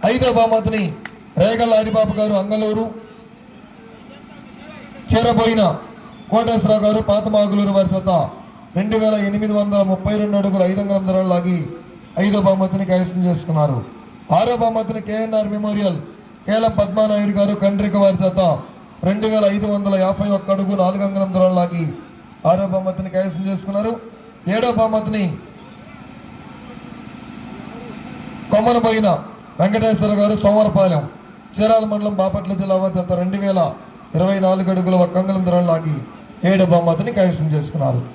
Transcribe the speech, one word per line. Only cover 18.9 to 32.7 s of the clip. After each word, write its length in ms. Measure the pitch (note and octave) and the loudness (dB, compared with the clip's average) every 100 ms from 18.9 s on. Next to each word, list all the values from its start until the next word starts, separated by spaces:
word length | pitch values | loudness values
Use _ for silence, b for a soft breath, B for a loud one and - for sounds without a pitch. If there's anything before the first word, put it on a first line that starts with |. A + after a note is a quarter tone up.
| - F3 | -6 -2
రెండు 200 | G#3 A3 | 0 0
వేల 140 | G#3+ G3+ G3+ | 2 2 2
ఐదు 120 | G#3 | -2
వందల 220 | G3+ G3+ G3 | 0 0 2
యాభై 240 | F#3+ G3 G3+ G3 | 2 0 0 -2
ఒక్క 100 | - G3 | 0 -2
అడుగు 180 | F#3+ G3+ | 0 2
నాలుగు 220 | F#3 G3 G3+ | 0 0 -2
అంగుళం 240 | G3 F#3+ F#3 | -2 -2 2
దూరం 180 | F#3 F3+ | 2 4
లాగి 260 | F3 E3+ D#3 - - - - - D#3+ | 0 -2 -4 -6 -14 -20 -20 -4 0
ఆరో 160 | F#3 G3 | 2 2
బహుమతిని 360 | F#3 F#3 F#3 F#3+ F#3 | -2 -2 -6 -4 -2
కైవసం 280 | F#3+ E3 F#3+ | -4 -4 -4
చేసుకున్నారు. 420 | F#3+ F#3+ G3 G#3+ A#3 - - - - - G#3+ | -4 -4 -4 -4 -6 -10 -20 -20 -12 -4 0
ఏడో 140 | A#3+ A3 | 0 2
బహుమతిని 440 | A3+ A3 G#3+ G#3+ F#3 - - - - - - - - - - - - - - - - - - - - - - - - - - - - - - - - | 2 0 -2 -2 -2 -4 -12 -20 -20 -20 -20 -20 -20 -20 -20 -20 -20 -20 -18 -18 -18 -18 -16 -18 -16 -16 -16 -14 -14 -14 -14 -14 -14 -14 -14 -14 -2
కొమ్మనబోయిన 580 | G#3 A#3 A#3+ A3+ A3 G#3 D#3+ - - - - | 2 4 2 2 2 2 0 -4 -18 -20 -2
వెంకటేశ్వర 540 | F3+ A3 A3 G#3+ G#3 G#3 | 0 2 2 2 0 2
గారు, 140 | G3+ G#3+ | 2 2
సోమరపాలెం, 600 | G3+ G#3+ G#3 - F#3+ D#3+ C#3 - - - - - | 2 4 4 4 2 2 -2 -12 -20 -20 -16 -2
చీరాల 280 | G#3+ A3+ G#3+ | 4 4 2
మండలం, 240 | G#3 G#3 G3 | -2 -2 0
బాపట్ల 320 | F#3+ G3 F3+ F#3+ | 0 -2 -4 -4
జిల్లా 160 | F#3+ | 0